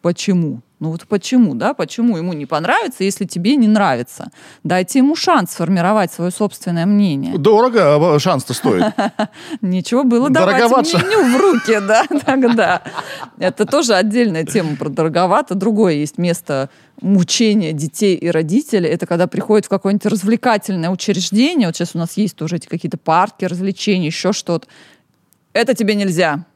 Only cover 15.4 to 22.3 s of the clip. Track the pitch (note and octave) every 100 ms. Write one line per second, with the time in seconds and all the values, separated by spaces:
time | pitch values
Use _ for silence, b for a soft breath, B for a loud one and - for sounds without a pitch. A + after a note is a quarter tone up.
15.4 | D4 G3+ F#3+ G#3+ G3 D3 D3 - F3 E3+
16.4 | - C#3 C3+ b b - - G3 E3+ -
17.4 | A3 G#3 D#3+ D#3 D#3 - G3+ F3+ E3+ D#3+
18.4 | D#3 G#3+ D4+ G3+ E3 E3 F3 E3+ F3+ G#3
19.4 | - G#3+ - G3 G3 G3+ G#3+ G3 F#3+ A3+
20.4 | B3 G#3 G#3+ F#3 E3 F#3 - F#3+ E3+ G3+
21.4 | C#4 F4 F#3 - F3 D#3 E3+ - G#3